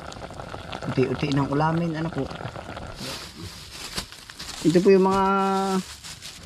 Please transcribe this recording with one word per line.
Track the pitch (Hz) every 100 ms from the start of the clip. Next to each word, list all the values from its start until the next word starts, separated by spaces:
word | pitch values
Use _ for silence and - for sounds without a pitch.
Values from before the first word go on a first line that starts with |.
| - - - - - - - - -
Uti-uti | 127 131 131 151
ng | 139 135
ulamin, | 143 156 165 170
ano | 156 160
po. | 139 135 - - - - - - - - - - - - - - - - - - - - - - - 170
Ito | 175
po | 196
yung | 196 190
mga | 190 190 196 196 190 196 190 185 - - - - -